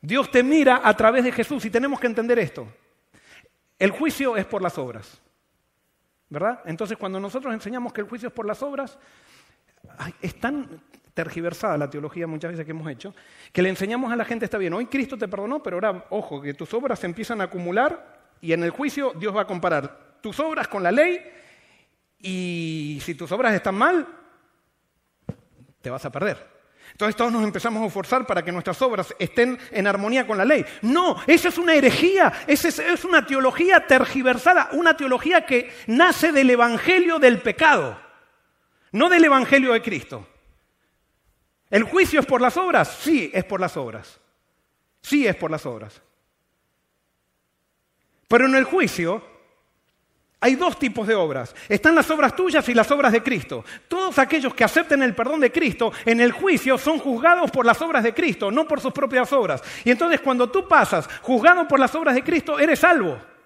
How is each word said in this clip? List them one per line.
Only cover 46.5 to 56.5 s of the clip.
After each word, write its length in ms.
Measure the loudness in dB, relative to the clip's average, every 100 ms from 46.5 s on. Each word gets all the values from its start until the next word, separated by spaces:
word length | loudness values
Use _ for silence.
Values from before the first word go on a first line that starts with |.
| _ _ _ _ _ _ _ _ _ _ _ _ _ _ _ _ _ _
Pero 180 | 4 6
en 80 |
el 120 | 4 2
juicio 680 | 2 0 0 -4 -4 -10 _ _ _ _ _ _ _ _ _ _ _
hay 160 | 0 2
dos 220 | -2 -2
tipos 300 | -4 -4 -2
de 80 | 0
obras. 400 | 0 -4 -8 -14 -4
Están 260 | 2 4 4
las 160 | 2
obras 240 | 2 0 2
tuyas 320 | 0 2 2
y 60 |
las 180 | 2 2
obras 220 | 2 4
de 100 | 2
Cristo. 400 | 0 -4 -6 -12 -12 -20 _
Todos 320 | -6 -2 0
aquellos 340 | 2 2 -2
que 120 | 0 2
acepten 360 | 2 2 2
el 140 | 2 0
perdón 240 | -4 2
de 140 | 2
Cristo 400 | 2 -2 0 -4 -2
en 160 | 0 4
el 140 | 4
juicio 440 | 2 0